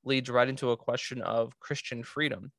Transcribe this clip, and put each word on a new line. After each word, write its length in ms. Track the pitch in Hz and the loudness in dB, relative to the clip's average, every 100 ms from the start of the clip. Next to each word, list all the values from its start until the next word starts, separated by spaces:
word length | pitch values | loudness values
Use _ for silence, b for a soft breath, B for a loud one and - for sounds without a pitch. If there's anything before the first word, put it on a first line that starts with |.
leads 260 | 127 135 127 | 2 0 4
right 180 | 123 123 | 4 4
into 220 | 131 127 | 4 0
a 60 | 117 | 0
question 460 | - 120 - 127 | 0 -2 -4 -6
of 360 | 90 113 117 - | -2 0 0 -4
Christian 420 | - 143 - 120 | -8 -6 -6 -10
freedom 500 | 117 - 151 95 113 | -8 -2 -2 -2 -10